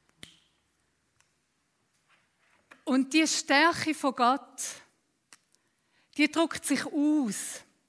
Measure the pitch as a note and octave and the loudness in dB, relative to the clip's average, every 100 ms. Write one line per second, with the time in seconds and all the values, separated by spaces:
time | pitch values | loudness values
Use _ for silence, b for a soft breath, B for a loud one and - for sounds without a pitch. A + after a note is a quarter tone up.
0 | _ _ - _ _ _ _ _ _ _ | _ _ -20 _ _ _ _ _ _ _
1 | _ _ _ _ _ _ _ _ _ _ | _ _ _ _ _ _ _ _ _ _
2 | _ _ _ _ _ _ _ - - C4 | _ _ _ _ _ _ _ -10 -2 0
3 | C4+ D#4 D#4 - - C#4 D#4+ - D#4 D4 | 2 2 2 0 2 4 4 2 -4 -4
4 | C#4 B3+ A#3+ C4+ - - - - - _ | -4 0 0 0 -4 -12 -12 -12 -20 _
5 | _ _ _ - _ _ _ _ _ _ | _ _ _ -20 _ _ _ _ _ _
6 | _ - D4 D#4+ E4 - - C#4 - D#4 | _ 0 0 2 -2 -2 -2 -2 -2 0
7 | D4 D4+ A#3 F#3+ - - - _ | 2 2 0 -4 -8 -12 -16 _